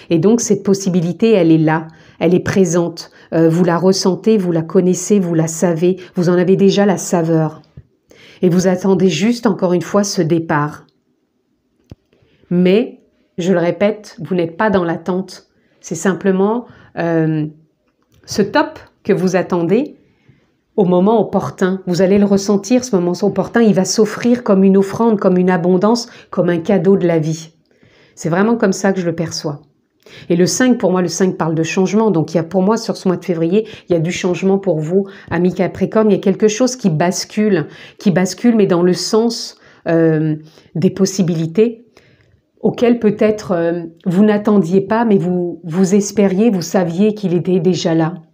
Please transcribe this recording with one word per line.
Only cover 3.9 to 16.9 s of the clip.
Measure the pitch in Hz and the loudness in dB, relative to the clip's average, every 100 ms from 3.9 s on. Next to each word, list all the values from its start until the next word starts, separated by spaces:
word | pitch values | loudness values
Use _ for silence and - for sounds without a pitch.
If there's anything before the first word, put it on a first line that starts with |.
| 190 196 180 220 220 | 2 0 0 2 2
vous | 180 | 2
la | 165 | -2
connaissez, | 160 196 180 180 - 202 | 0 0 2 0 0 0
vous | 175 | 2
la | 165 160 | 0 -2
savez, | - 185 165 180 185 - | 0 -2 0 0 -2 -6
vous | - 170 | -2 0
en | 180 | 2
avez | 180 190 | 2 4
déjà | 196 180 202 | 4 4 2
la | 175 | 0
saveur. | - 180 165 160 156 156 - - - _ _ _ - - | -2 -2 0 0 0 -6 -20 -20 -20 _ _ _ -20 -2
Et | 180 | 0
vous | 180 180 | 2 2
attendez | 180 190 185 185 | 0 2 2 2
juste, | 151 214 240 240 | 2 0 0 0
encore | 190 185 | 0 0
une | 180 | 0
fois, | - 202 | 0 -2
ce | 202 - | -2 -2
départ. | 156 165 165 151 147 - - _ _ _ _ _ _ _ _ _ - - _ _ _ _ - | 0 0 0 -2 -2 -6 -20 _ _ _ _ _ _ _ _ _ -20 -20 _ _ _ _ -4
Mais, | 180 180 202 262 - _ _ _ - | 0 2 2 0 -8 _ _ _ -6
je | 175 | -2
le | 180 | 0
répète, | 170 170 208 208 - - | 0 0 0 -2 -10 -14
vous | 160 180 | -6 -4
n'êtes | 165 - | -4 -2
pas | 220 | 0
dans | 196 | 0
l'attente. | 170 170 165 185 185 - _ _ _ _ | 0 -4 -4 -4 -6 -12 _ _ _ _
C'est | - 165 | -12 -6
simplement, | 202 180 196 185 196 233 240 - - | -2 -2 0 0 0 -2 -6 -18 -16